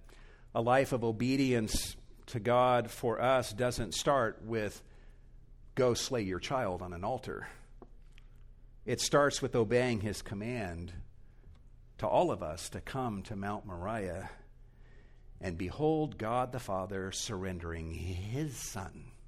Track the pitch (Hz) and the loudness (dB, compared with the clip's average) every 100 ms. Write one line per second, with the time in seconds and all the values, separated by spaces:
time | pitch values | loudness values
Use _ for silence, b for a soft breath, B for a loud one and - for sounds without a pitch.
0 | B B B B B 117 117 131 135 131 | B B B B B 0 4 6 4 2
1 | 117 107 120 135 135 120 110 - - - | 0 2 2 4 6 4 4 0 0 -8
2 | - - - 120 107 120 127 123 117 - | -16 -18 -8 -2 4 6 8 6 4 -2
3 | 120 110 123 131 120 101 123 120 110 - | 0 2 4 4 2 0 0 0 -2 0
4 | - 139 110 - 110 113 104 - - b | 4 4 4 0 -2 0 0 -4 -14 b
5 | b b b b - - - - 127 113 | b b b b -20 -20 -6 2 4 4
6 | - 127 98 90 - 135 110 90 90 87 | 0 0 0 -2 0 0 0 -2 -4 -4
7 | 101 123 127 57 - B B - - - | -4 -4 -4 -8 -8 B B -18 -18 -18
8 | - - - - - - - - - 120 | -18 -20 -20 -18 -18 -18 -20 -12 -4 -2
9 | - 147 143 - 127 123 107 123 127 113 | 4 6 6 4 0 2 4 4 4 2
10 | 104 95 - 101 110 123 95 85 87 - | 0 -4 -6 -6 -4 -4 -6 -6 -8 -10
11 | - - b b b b - - - - | -12 -16 b b b b -20 -20 -20 -6
12 | 110 131 175 101 85 80 - 101 - 143 | 2 4 4 2 -4 -6 -8 -8 -6 -4
13 | 123 101 92 101 101 104 - 87 92 113 | -2 -4 -6 -6 -4 -4 -6 -6 -4 -2
14 | 92 85 - - - - b b b b | -4 -4 -8 -12 -18 -20 b b b b
15 | b b b - 92 85 90 85 151 156 | b b b -10 -6 -4 -4 0 2 2
16 | 151 - 107 123 123 127 - 95 95 98 | 0 -2 -2 0 0 -4 -2 -2 -2 -4
17 | 95 - - 101 95 90 85 82 82 82 | -4 -4 -4 -4 -4 -4 -6 -6 -6 -6
18 | 85 90 101 127 156 123 - 107 95 101 | -4 -4 -4 -4 -4 -6 -8 -8 -10 -12
19 | - - | -16 -18